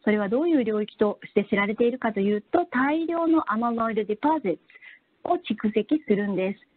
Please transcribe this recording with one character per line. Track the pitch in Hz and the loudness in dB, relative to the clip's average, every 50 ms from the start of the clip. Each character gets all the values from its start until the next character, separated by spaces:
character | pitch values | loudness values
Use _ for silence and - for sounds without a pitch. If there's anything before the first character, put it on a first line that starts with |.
そ | _ 214 | _ 0
れ | 214 214 | 0 2
は | 208 196 | 0 0
ど | 214 254 | 0 0
う | 320 349 | 2 2
い | 330 | 2
う | 285 240 | 2 2
領 | 220 214 214 | 0 -2 -4
域 | 214 - - | -4 -6 -2
と | _ 220 208 202 - - | _ 0 0 0 -4 -12
し | - _ | -2 _
て | 208 202 | -2 0
知 | - - | 2 0
ら | 202 202 | 0 0
れ | 202 220 | 0 0
て | - 240 | 0 0
い | 240 | 0
る | 247 254 | 0 0
か | - 233 | -4 -4
と | 214 196 | -2 0
い | 196 202 208 | 0 0 0
う | 208 | -2
と、 | - _ - 349 349 | -4 _ 0 0 0
大 | 349 - 254 262 277 302 330 330 | 0 0 0 0 2 0 0 -2
量 | 320 339 330 339 320 | -2 -2 -2 0 2
の | 320 320 262 - | 2 2 2 0
ア | 208 | -2
マ | 220 233 240 | -2 -2 -2
ロ | 233 226 226 226 | -2 -2 -2 -2
イ | 220 | -2
ド | 214 214 | -2 -2
デ | 190 208 | -2 -4
ポ | - - 294 320 311 | -2 0 0 0 0
ジ | - 190 | 0 -4
ッ | 160 - _ _ - - - - - _ _ _ _ _ | -4 -4 _ _ -20 -20 -20 -20 -20 _ _ _ _ _
ト | _ - | _ -2
を | 349 | -2
蓄 | 349 - - 214 - - 214 | -2 -2 -6 -6 -2 -2 0
積 | - 220 208 - 302 311 - | 0 0 0 0 -2 -2 2
す | - 214 | 0 0
る | 196 208 202 | 0 0 -2
ん | 196 | -2
で | 180 185 190 196 | -2 -2 -4 -4
す。 | - _ _ _ | -8 _ _ _